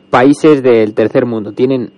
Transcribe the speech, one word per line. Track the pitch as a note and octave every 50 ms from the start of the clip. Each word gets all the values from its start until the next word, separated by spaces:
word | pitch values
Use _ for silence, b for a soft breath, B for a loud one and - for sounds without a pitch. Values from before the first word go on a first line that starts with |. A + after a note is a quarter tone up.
| B _
países | - B2 B2+ C#3+ D3 - - D#3 D3+ C3+
del | B2+ B2+ A#2 A2+ A2 G#2 G#2+
tercer | - A2 A2 - C3+ B2+
mundo. | A#2+ A2+ A2 G2+ G#2
Tienen | G#2 - B2 C3 C3+ B2+ A2+ - _